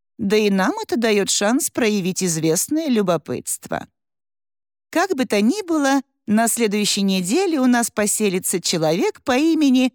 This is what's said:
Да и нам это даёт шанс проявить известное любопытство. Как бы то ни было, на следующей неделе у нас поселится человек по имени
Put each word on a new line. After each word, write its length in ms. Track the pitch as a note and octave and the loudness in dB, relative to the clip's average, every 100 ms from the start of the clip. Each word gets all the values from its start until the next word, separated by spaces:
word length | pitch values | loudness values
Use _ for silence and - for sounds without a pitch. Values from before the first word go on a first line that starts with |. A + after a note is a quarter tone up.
| _ - | _ -6
Да 180 | G3+ G#3+ | 0 2
и 140 | G#3 | 2
нам 220 | G3 F#3+ G#4 | 2 0 -2
это 160 | G#4+ D4 | -4 -2
даёт 360 | A3+ G#3 F#3+ | 2 0 0
шанс 400 | - G#3 B3+ - | 0 0 0 -2
проявить 500 | - A3+ G#3 F#3 F3+ | -2 0 0 -2 -2
известное 640 | F#3 D#3+ D#3+ D#3+ - D4+ D#4+ | -2 0 0 0 0 -2 0
любопытство. 1000 | A#3 F#3 E3 - A#2+ - - - - - _ _ _ _ _ _ _ _ _ - | 0 2 -2 -2 -8 -8 -10 -8 -10 -10 _ _ _ _ _ _ _ _ _ -6
Как 240 | D#4 F#4+ D4+ | -2 -2 -2
бы 100 | B3+ | 0
то 160 | G#3 | 2
ни 240 | G#3+ G4+ F#4 | 2 0 -2
было, 360 | D#4+ C#4 C4+ - _ - | 0 2 0 -2 _ -2
на 200 | G#3+ A#3 | 0 2
следующей 540 | - A3+ G#3 G3+ - | 0 0 0 -2 0
неделе 580 | G3 F#3+ F3 D4 G4 D#4 | 0 0 0 0 0 2
у 60 | B3+ | 2
нас 240 | B3 A#3 | 2 0
поселится 720 | - G#3+ - G#3+ F3+ - F#3 | -2 -2 0 0 -2 -2 -4
человек 640 | - F3 D#3 E3+ G4 - | -2 0 0 0 0 -2
по 120 | - B3+ | -2 2
имени 560 | D#4+ D#4+ C#4+ B3+ B3+ | 2 2 4 4 2